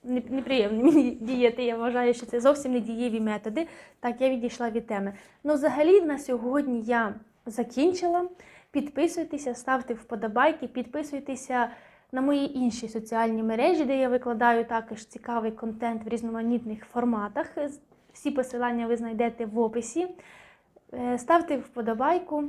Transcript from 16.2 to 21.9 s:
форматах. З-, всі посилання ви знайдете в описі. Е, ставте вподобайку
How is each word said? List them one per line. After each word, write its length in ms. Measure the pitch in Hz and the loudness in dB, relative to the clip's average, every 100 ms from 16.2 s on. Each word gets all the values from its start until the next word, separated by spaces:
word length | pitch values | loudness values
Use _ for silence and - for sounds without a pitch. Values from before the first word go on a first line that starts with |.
| 226 226 226 240 226 214 | -4 -4 0 -2 -2 -10
форматах. 640 | - 240 240 220 208 254 320 - | -6 -2 0 0 -2 -4 -6 -4
З-, 240 | 294 190 _ _ _ | -6 -8 _ _ _
всі 180 | - 294 | -8 -2
посилання 560 | 285 254 240 240 240 226 | -2 -2 -2 -2 0 0
ви 100 | 233 | -2
знайдете 500 | 233 220 233 233 226 | -2 0 -2 0 -4
в 120 | 220 | 0
описі. 500 | 220 233 226 320 359 359 - - - _ _ - _ | 0 0 -4 -4 -4 -6 -20 -20 -20 _ _ -20 _
Е, 240 | 247 247 247 | -6 -2 -2
ставте 380 | 240 339 330 277 | 4 4 4 -4
вподобайку 880 | - 240 226 | -4 -4 -2